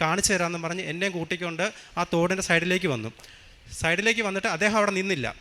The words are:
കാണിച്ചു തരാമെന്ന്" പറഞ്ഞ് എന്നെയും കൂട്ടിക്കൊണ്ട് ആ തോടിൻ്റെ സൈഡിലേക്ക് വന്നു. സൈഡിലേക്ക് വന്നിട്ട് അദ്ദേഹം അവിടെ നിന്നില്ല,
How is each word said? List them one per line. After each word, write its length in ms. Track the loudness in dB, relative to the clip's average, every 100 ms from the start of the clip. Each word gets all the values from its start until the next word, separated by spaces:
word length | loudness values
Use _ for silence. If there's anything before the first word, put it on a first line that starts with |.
കാണിച്ചു 320 | 0 2 2
തരാമെന്ന്" 280 | 2 0 -2 -6
പറഞ്ഞ് 160 | -6
എന്നെയും 300 | -6 -4 -2
കൂട്ടിക്കൊണ്ട് 520 | -2 -4 -4 -4 -4 -4 -6 -10 -4
ആ 60 | 0
തോടിൻ്റെ 300 | 2 2 2
സൈഡിലേക്ക് 460 | 2 2 2 0 0
വന്നു. 200 | -2 -4 -10 -20 -20 -20 -20 -18 -4
സൈഡിലേക്ക് 420 | 0 2 2 0
വന്നിട്ട് 260 | 0 0 -2
അദ്ദേഹം 280 | 0 2 4
അവിടെ 140 | 2
നിന്നില്ല, 360 | 2 0 0 -2 -6